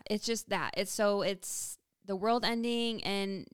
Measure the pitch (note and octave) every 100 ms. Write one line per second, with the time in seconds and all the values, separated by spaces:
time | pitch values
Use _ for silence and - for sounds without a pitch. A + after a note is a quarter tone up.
0 | - G#3 - A3+ - F#3+ C#3 - G3+ -
1 | G#3 G3+ F#3 F#3+ - - - - _ _
2 | G3 F#3+ G#3+ A#3+ A3+ A#3 A#3 A#3 A#3 A3
3 | - G3 G3 F#3+ -